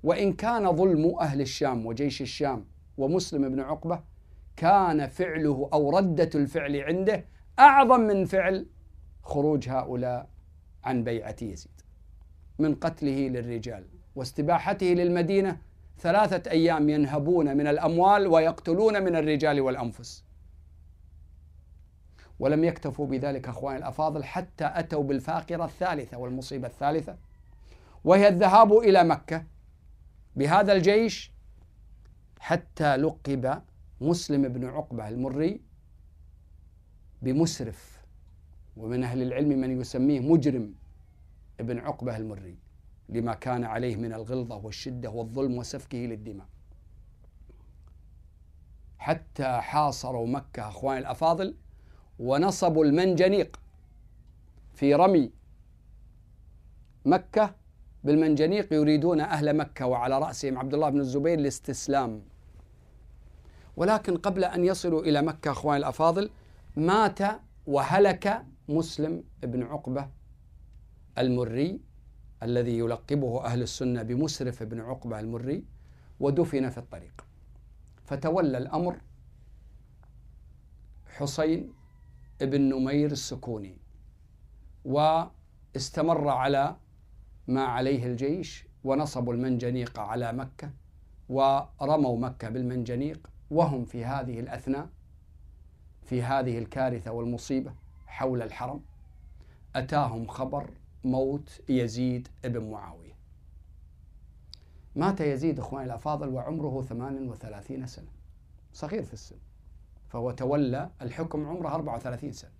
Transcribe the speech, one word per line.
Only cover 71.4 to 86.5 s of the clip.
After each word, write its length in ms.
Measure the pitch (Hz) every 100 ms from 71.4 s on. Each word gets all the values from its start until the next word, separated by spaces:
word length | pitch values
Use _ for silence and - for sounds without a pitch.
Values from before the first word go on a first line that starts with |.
| 120 117 160 196 - - - - - -
الذي 360 | 113 120 120 117
يلقبه 640 | 117 113 - 143 131 120 123
أهل 160 | 120
السنة 420 | 120 - 127 120
بمسرف 600 | 113 123 156 - 127 120
بن 160 | 107 113
عقبة 400 | 113 131 120 107
المري، 460 | 110 117 123 170 - - - - - -
ودفن 500 | 139 143 165 139 131
في 80 | 127
الطريق. 480 | - 85 87 - - - - - - - - - -
فتولى 520 | 139 160 175 160 127
الأمر 400 | 135 156 175 - - - - - - - - - - - - - - - - - - - - - - -
حسين 560 | 143 - 156 165 - - - - - - - -
بن 200 | 135 143
نمير 500 | 139 135 131 143 147
السكوني، 680 | 143 - 170 - 110 98 92 - - - - - - - - - - 131
واستمر 1400 | 139 151 160 170 - _ - - - 131 - 156 160 143
على 460 | 127 131